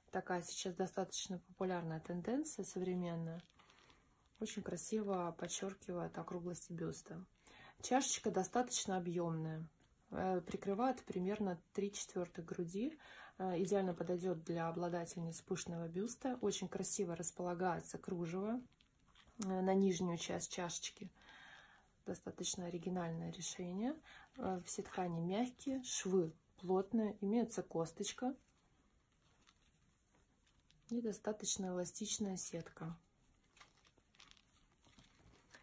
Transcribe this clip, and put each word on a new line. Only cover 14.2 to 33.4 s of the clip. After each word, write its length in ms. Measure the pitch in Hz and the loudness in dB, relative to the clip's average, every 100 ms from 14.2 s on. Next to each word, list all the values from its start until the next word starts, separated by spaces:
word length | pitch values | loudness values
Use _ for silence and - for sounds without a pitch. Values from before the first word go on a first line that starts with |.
| 185 160 | 2 0
для 260 | 165 170 165 | 0 0 0
обладательниц 720 | 170 175 170 165 175 165 165 | 0 0 0 -2 -4 -4 -4
пышного 460 | - 185 - 170 165 | -2 -2 -2 -4 -2
бюста. 520 | 180 233 - 269 247 | -2 -2 -2 -2 0
Очень 280 | 208 196 185 | 0 0 -2
красиво 460 | 190 185 - 180 170 | 0 0 2 0 -2
располагается 840 | 175 - 175 170 185 165 - - | -4 -2 0 2 2 2 -2 -6
кружево, 640 | - 180 165 185 214 247 - - _ _ - - - - | -2 -2 0 0 0 -2 -4 -16 _ _ -20 -20 -16 -4
э, 180 | 196 185 | 0 4
на 120 | 190 | 6
нижнюю 440 | 190 196 175 180 170 | 8 8 6 2 2
часть 340 | - 175 - | 0 -2 -2
чашечки. 600 | - 175 - - - 190 - - - - - - - - _ - | -2 -2 -2 -6 -8 -12 -14 -20 -20 -20 -20 -20 -20 -20 _ -8
Достаточно 580 | 180 - - 180 - 175 | -6 -6 -4 -2 -2 -2
оригинальное 640 | 175 180 180 170 165 170 | -2 0 2 0 -2 -4
решение. 640 | 175 - - 175 190 247 311 - - - 269 | -4 -6 -4 -4 0 0 -2 -8 -20 -14 -4
Э, 240 | 190 185 - | 0 0 -2
все 160 | - | -4
ткани 380 | - - 180 165 | -4 -2 0 2
мягкие, 640 | 170 202 247 - 277 262 | 2 2 2 -2 -2 -2
швы 500 | 254 - 190 190 160 - _ - | -2 -2 4 6 4 0 _ -6
плотные, 600 | 180 185 196 226 208 208 | 2 4 4 4 2 2
имеется 400 | 196 233 220 - | 4 4 4 0
косточка 720 | - 165 165 - 202 - 254 - _ _ _ _ _ _ _ _ _ - - - - _ _ _ _ _ _ _ _ _ _ - - | -2 0 0 -2 -4 0 0 -2 _ _ _ _ _ _ _ _ _ -20 -20 -20 -20 _ _ _ _ _ _ _ _ _ _ -20 -4
и 120 | 233 | 0
достаточно 640 | 226 190 208 214 196 - 185 | 0 0 -2 -2 -2 0 0
эластичная 720 | 180 180 - 214 - 202 185 | 0 -2 -4 -4 0 0 -2
сетка. 600 | - 165 160 - 165 165 _ _ _ _ | -2 -4 -8 -8 -8 -8 _ _ _ _